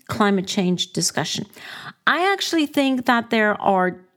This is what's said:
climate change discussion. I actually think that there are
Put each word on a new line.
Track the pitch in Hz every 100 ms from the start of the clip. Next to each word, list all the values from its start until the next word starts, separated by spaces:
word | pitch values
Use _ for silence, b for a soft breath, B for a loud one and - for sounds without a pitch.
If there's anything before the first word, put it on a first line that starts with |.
| -
climate | - 202 196
change | 180 208 180 180 -
discussion. | 170 175 - 160 - - B B B B B
I | - 294 381
actually | 381 - 330 294
think | 285 269 254 254
that | 233 233
there | 226 214 -
are | - 190 180 180 -